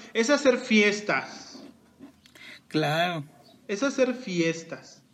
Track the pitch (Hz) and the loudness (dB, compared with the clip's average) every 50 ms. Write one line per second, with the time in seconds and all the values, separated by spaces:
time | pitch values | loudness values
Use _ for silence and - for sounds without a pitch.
0 | - - - 220 226 233 294 277 - 262 240 240 - - 220 214 208 208 202 208 | -16 -6 -2 0 2 2 2 4 6 4 4 4 2 4 4 6 6 4 2 0
1 | - - 151 131 - - - - - - - - - - - _ _ _ _ - | -2 -2 -2 -2 -4 -6 -10 -16 -18 -18 -18 -20 -20 -20 -20 _ _ _ _ -20
2 | - - - _ - - - - - - - - _ - - 156 156 143 151 165 | -20 -20 -20 _ -20 -20 -20 -20 -20 -20 -20 -20 _ -4 -2 0 0 2 2 0
3 | 175 180 170 156 143 - - - - - - - _ - 208 196 269 285 269 - | 0 0 -2 -4 -8 -10 -14 -20 -20 -20 -20 -16 _ -8 -4 -2 -2 -2 0 2
4 | 254 254 247 247 - 190 180 170 165 165 160 165 - - 143 127 - - - - | 2 2 0 -2 -6 -4 0 0 2 2 0 -2 -6 -12 -14 -16 -16 -18 -20 -20
5 | _ _ | _ _